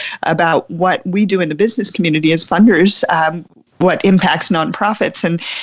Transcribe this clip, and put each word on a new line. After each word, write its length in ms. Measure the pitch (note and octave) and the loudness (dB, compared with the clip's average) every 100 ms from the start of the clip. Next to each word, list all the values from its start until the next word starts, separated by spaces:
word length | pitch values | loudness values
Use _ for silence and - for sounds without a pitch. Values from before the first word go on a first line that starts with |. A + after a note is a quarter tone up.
| - - | -10 -6
about 480 | - D#3+ E3+ D#3 - | -4 0 0 0 -2
what 360 | E3 F#3 E3 F#3+ | -2 -2 -2 -2
we 200 | F#3+ G#3 | -2 0
do 160 | F#3+ | 0
in 80 | D#3+ | -2
the 40 | |
business 360 | D3+ A3 - G3 | 0 -2 -2 -6
community 420 | - E3+ D#3 D#3 | -2 0 2 2
as 100 | D#3+ | 0
funders, 640 | - F3 A3 E3 G3 - - | 0 4 4 6 4 2 0
um, 340 | E3 D#3+ E3 - _ _ - | 0 0 -4 -12 _ _ -2
what 220 | F3+ D#3+ | 0 2
impacts 460 | G3 F#3+ F#3 D#3 - | 2 4 2 0 -2
nonprofits, 760 | E3 D#3 E3+ G#3 A3 D3 - | -2 -2 -2 -2 -2 -4 -4
and 180 | F3 E3+ - - | -4 -4 -6 -10